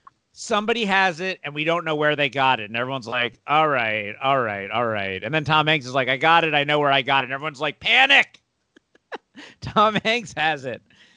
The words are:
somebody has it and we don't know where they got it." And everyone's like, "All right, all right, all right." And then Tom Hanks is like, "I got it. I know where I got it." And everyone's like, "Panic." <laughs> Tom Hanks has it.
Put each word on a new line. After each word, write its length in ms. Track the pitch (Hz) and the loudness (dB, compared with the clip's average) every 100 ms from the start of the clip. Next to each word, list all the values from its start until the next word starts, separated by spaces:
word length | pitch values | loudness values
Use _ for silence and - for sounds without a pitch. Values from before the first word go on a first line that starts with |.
| - _ _ - | -20 _ _ -18
somebody 440 | - 208 214 233 | -4 -2 0 -2
has 340 | 202 190 190 156 | 0 2 2 0
it 220 | 185 180 | -6 -8
and 100 | 147 | -8
we 120 | 147 | -4
don't 200 | 156 170 | 0 0
know 120 | 160 151 | 0 0
where 180 | 151 | 2
they 140 | 147 143 | 2 0
got 320 | 131 131 123 | 2 2 2
it." 100 | 104 | -2
And 60 | 117 | -6
everyone's 320 | 127 135 113 | -4 -6 -6
like, 320 | 123 120 120 - | -4 -4 -6 0
"All 180 | 147 156 | 2 2
right, 480 | 135 113 107 101 - | 2 0 -2 -4 -4
all 180 | 135 139 | 0 2
right, 300 | 113 101 98 | 0 -4 -4
all 160 | 110 120 | -2 0
right." 340 | 107 98 95 | -2 -4 -6
And 100 | 107 | -4
then 80 | 156 | -4
Tom 240 | 143 156 151 | 0 2 2
Hanks 180 | 156 | 0
is 100 | 123 | 0
like, 140 | 135 123 | -4 -2
"I 80 | 131 | 0
got 280 | 156 170 | 4 4
it. 100 | 160 | 4
I 80 | 147 | 0
know 160 | 143 151 | 0 0
where 140 | 143 | 2
I 100 | 139 | 2
got 220 | 127 135 | 2 0
it." 20 | 127 | 0
And 60 | |
everyone's 280 | 135 151 139 | -6 -8 -6
like, 200 | 151 - | -6 -4
"Panic." 600 | 202 233 269 277 208 - _ _ _ _ _ _ | 0 4 6 4 2 -6 _ _ _ _ _ _
<laughs> 580 | _ - - - - - | _ -18 -16 -20 -20 -14
Tom 360 | - - 214 202 | -4 2 2 2
Hanks 280 | 220 233 202 - | -2 -2 -4 -4
has 280 | 156 151 | -2 -2
it. 160 | 127 107 - _ _ | -6 -10 -14 _ _